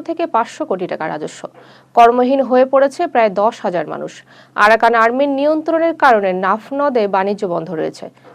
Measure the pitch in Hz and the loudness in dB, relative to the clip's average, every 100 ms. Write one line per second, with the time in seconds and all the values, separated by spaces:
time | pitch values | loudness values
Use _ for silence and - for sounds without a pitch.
0 | 330 330 339 226 233 - 311 185 180 151 | -8 -6 -4 -2 -4 -6 -6 -6 -6 -8
1 | 160 156 160 - - - - - _ - | -8 -8 -10 -14 -18 -20 -20 -20 _ 4
2 | 233 247 247 269 240 254 262 269 277 277 | 6 6 2 0 2 2 4 2 2 -2
3 | 349 247 220 185 214 247 208 175 156 151 | -4 0 0 2 -2 -2 -6 -4 -6 -8
4 | 151 - - - - - 208 220 233 233 | -12 -16 -20 -20 -10 0 4 4 4 4
5 | 226 247 285 269 294 311 311 330 330 330 | 2 2 -2 0 0 0 -2 0 0 2
6 | 285 220 196 185 185 220 - 277 285 247 | 2 4 2 -2 -2 -4 -4 -4 -2 0
7 | 202 190 196 202 196 170 165 160 156 156 | -2 -2 -2 -4 -4 -6 -6 -6 -8 -8
8 | - _ - | -18 _ -20